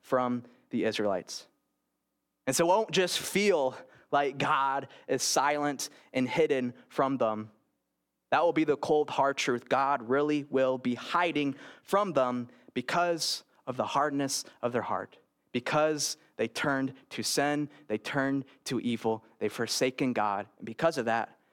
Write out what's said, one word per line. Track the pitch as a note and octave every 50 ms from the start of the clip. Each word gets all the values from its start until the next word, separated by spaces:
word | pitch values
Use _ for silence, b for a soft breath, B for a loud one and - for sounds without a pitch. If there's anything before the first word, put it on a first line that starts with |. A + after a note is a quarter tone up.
from | _ - C3 B2+ B2 B2 B2 A#2+ A#2+ B B B B B
the | - A#2 F2
Israelites. | A2 G#2 - G#2 G2+ G2 F2+ - - - - - _ _ _ _ _ _ _ _ _ _ _ _ _ _ _ _ _ _ _ -
And | C3 C3
so | - E3+
it | E3+
won't | F#3 A3 A3 G#3
just | D3 F#3 F#3 F3 - -
feel | D3+ - - F#3+ G#3 G3+ F#3 D#3 C3+ C3 B2+ - - B B B B B
like | - C#3+ C#3+ C#3 C#3 C#3+
God | - C#3+ D3+ C#3 C3+ C3+ C3+ C#3 C3+ - B B B
is | B C#3 C3
silent | - - - D#3 C3+ D3 D3 D3 D3 D3 C#3 - - - B B B B
and | B C3 B2+
hidden | A#2+ - - D#3 D3 C#3 C3 B2+ B2 B2 B B
from | B - - C#3 C3+ C#3
them. | B2 A#2+ A2 G#2+ G#2+ G#2+ G#2+ _ _ _ _ _ _ _ _ _ _ _ _ _ _ _ -
That | C3 C#3+ E3
will | E3+ D#3
be | D#3+ D#3
the | D3 C#3+
cold, | - - - D#3 D3+ D3 -
hard | - - C#3 C#3 C3+
truth. | - - - A#2+ A#2+ - -
God | C3+ C3 C#3 C#3 C#3+ B2+ A2+ A2+
really | C3 C#3 D3 D3+ D3+ D3 C#3 C#3
will | C3 C3 C3 C3 C3 B2+
be | B2 B2 A#2+
hiding | - - - - F3 F3+ E3+ D3 D3 D3 C#3 C3+ B B B B B B
from | - G3 G3 G#3 G3 D#3
them | C3+ B2+ B2 B2 B2 A#2+ A#2+ B B B B -
because | B2+ B2 - - F3 F3 F3 E3+ D#3+ - - - - - b b b b
of | - B2
the | B2 G#2+
hardness | - - C#3+ D3 D3+ C#3 C#3 C#3 C3+ - - - B B B -
of | A#2+
their | A#2+ A#2
heart, | - - G#2+ F#2+ G2 - - - _ _ _ _ _ _
because | - B2 A#2+ - D3+ D3+ D#3 D#3 D#3 D3 C#3+ - - b b b b
they | b A2+
turned | A2+ - - - D3+ C#3 C3+ C3+ C3+ C3+ B B B
to | - -
sin, | A2+ - - D3 C#3+ D3 D3 D3 D3 C#3 B B B
they | B - -
turned | - - - C#3+ C3+ C3+ C#3 C#3 C3+ B B B B
to | - C3+ A#2
evil, | - A#2+ A#2 A2 - A2+ A2 A2+ b b b
they've | b G2+ G#2 -
forsaken | - A#2 G#2+ - - C3 C3 B2+ - D3 B2+ A#2+
God. | A2 G#2 G#2 G2+ G2 G2+ - _
And | - -
because | A2 A#2 - D#3+ E3 D#3+
of | C#3 A2+
that, | A#2 A2+ A2+ G#2+ - - _ _ _